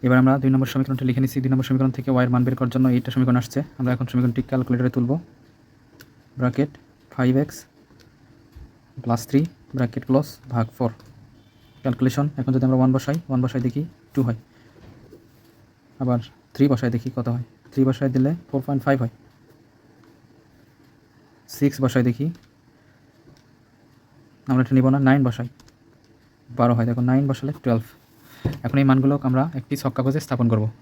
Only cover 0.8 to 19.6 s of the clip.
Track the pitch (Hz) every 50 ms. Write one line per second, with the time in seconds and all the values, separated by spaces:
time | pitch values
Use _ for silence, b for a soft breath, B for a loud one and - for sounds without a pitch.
0.8 | 131 135 135 127 131 127 123 135 131 131 - 139 127 131 131 131 127 - 131 131
1.8 | 135 131 123 - 123 135 131 127 127 123 123 127 123 127 127 - 131 120 113 127
2.8 | 131 131 123 123 123 - - 131 127 127 123 123 120 - - 135 147 - - -
3.8 | 127 123 123 120 127 120 - 123 123 123 117 131 127 - 135 131 123 - 123 120
4.8 | 127 127 - 135 123 120 139 170 175 - - _ - _ _ _ _ _ _ _
5.8 | _ _ _ - - _ _ _ _ _ _ - 123 127 123 - 143 147 - -
6.8 | - _ _ _ _ _ - - 127 127 127 135 151 - - - - _ _ _
7.8 | _ _ - _ - _ _ _ _ _ - _ _ _ _ - - - _ _
8.8 | _ _ _ - - 117 117 113 113 - - 139 156 170 - _ - _ - 131
9.8 | 123 113 - 117 120 - 131 135 147 - - - - 131 123 117 113 113 - -
10.8 | 127 117 - - - - - - - - - - _ _ _ _ _ _ _ -
11.8 | - 131 120 - 131 127 - - 143 147 - - 127 - 127 131 131 131 131 127
12.8 | 127 131 127 131 - - 143 165 - - 135 127 127 123 - 131 120 127 113 139
13.8 | 156 - - _ _ _ _ 139 131 117 117 113 - _ b b b b b b
14.8 | - - - - - - - - _ _ _ _ _ _ _ _ - _ _ _
15.8 | _ _ _ _ 131 127 123 120 113 - - _ _ _ _ - 139 143 135 113
16.8 | 131 120 117 117 - 131 - - 117 123 117 120 117 - _ _ _ - - 135
17.8 | 131 131 127 - 143 135 127 131 127 143 170 170 - - - 139 131 - 143 135
18.8 | - 147 139 131 120 113 - _ - - _ _ _ _ - _